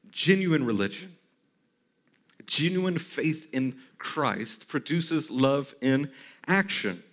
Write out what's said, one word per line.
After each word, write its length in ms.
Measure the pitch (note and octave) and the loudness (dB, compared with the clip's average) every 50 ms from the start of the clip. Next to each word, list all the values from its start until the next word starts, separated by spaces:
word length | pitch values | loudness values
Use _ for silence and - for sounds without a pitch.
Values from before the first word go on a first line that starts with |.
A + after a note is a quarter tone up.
| _ - | _ -14
Genuine 540 | - - - D3+ F#3+ F#3+ F#3+ F3+ D#3+ D3 C3 | -8 -2 4 4 4 4 4 2 2 2 2
religion, 500 | A#2 A2 G2 G2+ G2 - - - F#3+ - _ _ _ _ _ _ _ _ _ _ _ _ _ _ _ _ _ _ _ _ _ _ _ _ _ - | 0 0 0 0 -2 -4 -8 -16 -18 -20 _ _ _ _ _ _ _ _ _ _ _ _ _ _ _ _ _ _ _ _ _ _ _ _ _ -8
genuine 540 | - - - D3+ E3+ F#3 F#3 F#3 F#3 F3 D#3+ | -6 -2 0 0 0 0 0 0 0 -2 -2
faith 500 | - - - - - D#3+ D#3 D#3 - - | -6 -6 -6 -2 0 0 -2 -2 -8 -6
in 240 | - C3 C3 C3 B2 - - - _ - | -4 -2 -2 -2 -4 -8 -18 -20 _ -12
Christ 680 | - - - D#3+ C#3+ A#2+ G2 - C3 - - - - | -10 -6 -2 0 0 0 0 -2 -4 -8 -8 -12 -12
produces 640 | - - C#3+ - - D#3 E3+ E3 - E3 D3+ - - | -6 -6 -6 -2 0 -2 -2 0 0 -2 -2 -2 -2
love 460 | A2 C3 C3 C3+ C#3 C#3+ C#3 - - - | 0 2 4 4 4 2 0 -6 -10 -2
in 300 | B2+ C3 C3+ C3+ D3 C#3 - - - - - - - - | 0 2 2 2 0 -4 -8 -18 -20 -20 -20 -12 0 2
action. 560 | F#3 G3 G3 G3 - - - G#2 F2 E2 - - | 2 2 2 0 -4 -2 -2 -4 -4 -4 -12 -20